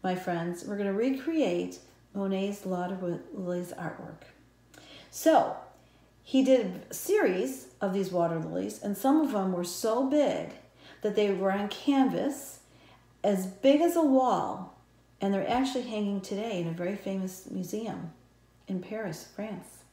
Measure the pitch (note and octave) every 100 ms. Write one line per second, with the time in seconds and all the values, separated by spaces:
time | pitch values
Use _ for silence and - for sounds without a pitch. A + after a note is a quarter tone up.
0 | F#3+ F#3 - E3+ F3 F3 - G3+ G3 G3
1 | B3+ C4+ D#4+ D#4+ A3 F3 C4+ - - -
2 | _ G3+ G3 F#3+ G3 G3+ F#3+ F3+ F3+ F#3+
3 | F3+ E3 - A#3+ F3+ F3+ F3 - E3 -
4 | - - - - _ _ _ - - -
5 | - - D#4+ D#4 - - - - _ _
6 | _ _ - C4+ C4 C4 G3 F#3 - -
7 | - G#4 C#4+ F3+ B3+ - - - G3 G3
8 | F#3 F3+ E3+ E3 D#3 F3 G3+ - G#3 G3
9 | C4+ D#4 D4 G#3 F#3 F3 F3 - A3+ A#3
10 | C4+ D4 C4 - - - - - - -
11 | G#3 G3 G#3 F#3 F#3+ G3 G#3 - - C#4
12 | C4+ - C#4+ C#4 - - _ - - -
13 | _ _ G3+ G3 F#3 - C4+ D4 E4+ E4+
14 | D4+ C4 B3+ F3+ - - F3+ - _ _
15 | _ _ G3 G3 - A#3+ C4+ C4 G#3 G#3+
16 | G3+ G3+ F#3+ G3+ A3+ F#3 E3 E3 F3 G3+
17 | G3 F#3+ F#3 - - F#3+ E3+ G#3+ A3+ -
18 | E3 - _ _ _ _ - F#3+ - G#3+
19 | G3+ D#3 - - A3 G3+ - - _